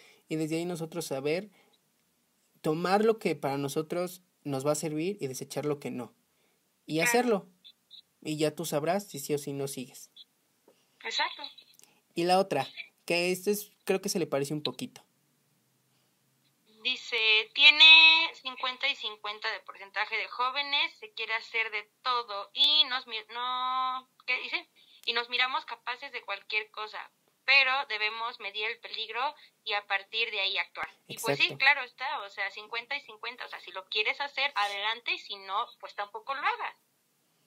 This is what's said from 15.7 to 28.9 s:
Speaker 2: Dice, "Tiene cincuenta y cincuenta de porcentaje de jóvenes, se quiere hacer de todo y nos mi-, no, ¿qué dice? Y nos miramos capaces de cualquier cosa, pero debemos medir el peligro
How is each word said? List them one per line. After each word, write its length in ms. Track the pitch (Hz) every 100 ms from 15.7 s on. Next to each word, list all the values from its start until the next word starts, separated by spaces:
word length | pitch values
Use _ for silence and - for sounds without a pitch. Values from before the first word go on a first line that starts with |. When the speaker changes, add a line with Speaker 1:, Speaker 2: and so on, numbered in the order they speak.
| _ _ _ _ _ _ _ _ _ _ 220
Speaker 2:
Dice, 680 | 226 254 - 233 220 220 220
"Tiene 760 | - 294 302 320 320 320 320 330 -
cincuenta 520 | 262 254 254 254 277
y 80 | 269
cincuenta 560 | 220 214 208 214 220
de 80 | 196
porcentaje 540 | - - 196 196 208 214
de 100 | 185
jóvenes, 640 | - 254 269 285 285 330 -
se 120 | 220
quiere 200 | - 220
hacer 360 | 226 - 233 220
de 120 | 208 208 _
todo 460 | 262 247 233 202 196
y 300 | 254 285 302 262
nos 220 | 254 247
mi-, 100 | 220 214
no, 800 | 233 247 254 254 262 254 254 254 _ -
¿qué 120 | 254
dice? 280 | 247 330 339 _ - - -
Y 80 |
nos 160 | 233 240
miramos 360 | 247 254 285 -
capaces 460 | 240 - 247 277
de 100 | 240
cualquier 460 | 196 202 - 214 214
cosa, 400 | - 214 185 - _ _ _ -
pero 260 | 277 262 262 269
debemos 500 | 214 214 226 233 247
medir 260 | 202 208 214
el 100 | 233
peligro 560 | 196